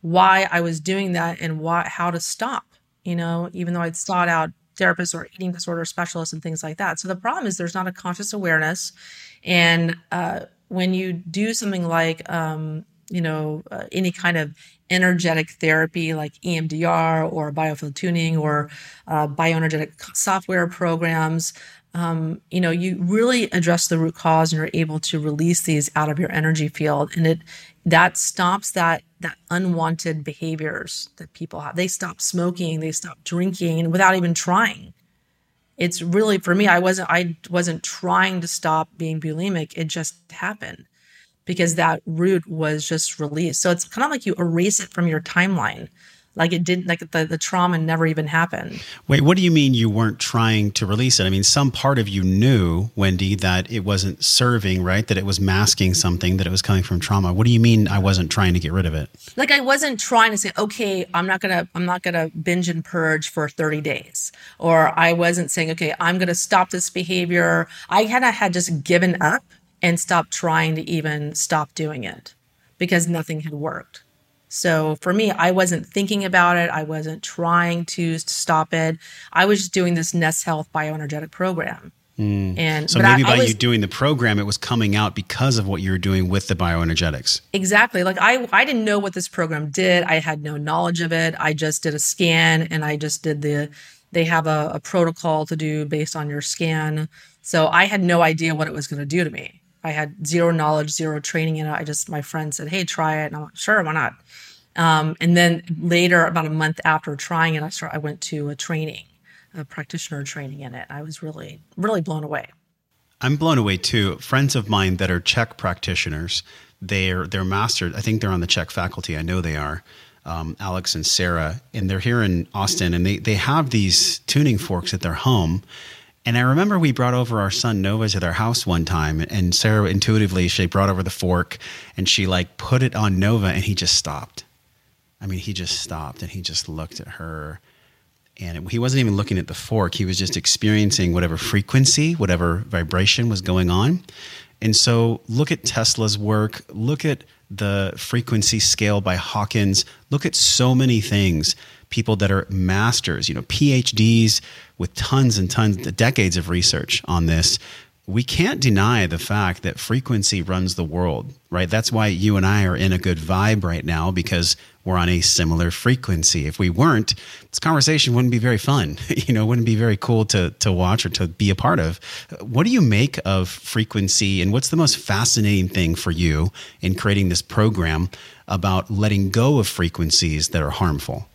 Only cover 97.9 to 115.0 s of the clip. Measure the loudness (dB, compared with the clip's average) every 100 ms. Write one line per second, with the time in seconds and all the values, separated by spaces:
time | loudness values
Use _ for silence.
97.9 | 2 2 4 4 2 0 0 -2 -4 -8
98.9 | -8 -4 -2 -2 -4 -14 -18 _ _ -8
99.9 | -4 -6 -6 -2 2 2 2 2 0 0
100.9 | -4 -4 -4 -4 -2 -2 -2 -4 -6 -6
101.9 | -8 -6 -8 -6 -6 -6 -8 -6 -4 -4
102.9 | -2 -2 0 -4 -8 -14 -10 0 0 2
103.9 | 0 -2 -4 _ -20 -20 -20 _ 0 4
104.9 | 4 2 -2 2 4 4 2 -4 -6 0
105.9 | 2 4 4 4 2 -2 0 -2 0 0
106.9 | 0 -2 -10 -4 0 2 0 -4 -8 -8
107.9 | -8 -8 -8 -8 -6 -6 -8 -6 -4 -4
108.9 | -8 -18 _ _ -20 _ -16 -14 -12 -10
109.9 | -10 -10 -10 -10 -10 -12 -12 -14 -14 -14
110.9 | -14 -14 -12 -12 -12 -16 -18 _ -6 -2
111.9 | -2 -2 -6 -6 -8 -10 _ _ _ _
112.9 | _ _ _ -2 2 2 4 4 0 0
113.9 | 0 0 -2 -2 0 2 0 0 2 2
114.9 | 2